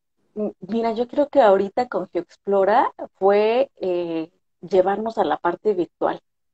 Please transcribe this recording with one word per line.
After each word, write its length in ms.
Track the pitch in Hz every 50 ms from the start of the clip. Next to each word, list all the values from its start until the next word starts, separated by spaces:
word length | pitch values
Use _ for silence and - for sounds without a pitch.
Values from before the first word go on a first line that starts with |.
| _ _ _ _ _ _ -
m-, 180 | 214 214 190 - -
mira, 300 | 190 180 208 226 226 233 220
yo 140 | 220 247 240
creo 220 | - 294 285 277
que 120 | - 277
ahorita 460 | 240 208 190 196 202 196 - - 247 -
con 220 | - 185 185 -
Geoexplora 840 | - 175 170 _ - _ - 196 196 196 190 190 208 254 - - - - 294 - _
fue, 560 | - 190 196 202 208 214 220 226 254 269 - _ -
eh, 540 | - 185 175 175 175 170 165 165 160 165 _ _ _ _ _ _
llevarnos 560 | - 165 196 185 180 190 202 202 220 226 220 226
a 60 | 190
la 120 | 147 151 -
parte 360 | - 175 175 - - 214 202
virtual. 460 | 180 165 - _ - 160 160 160 - _ _ _ _ _ _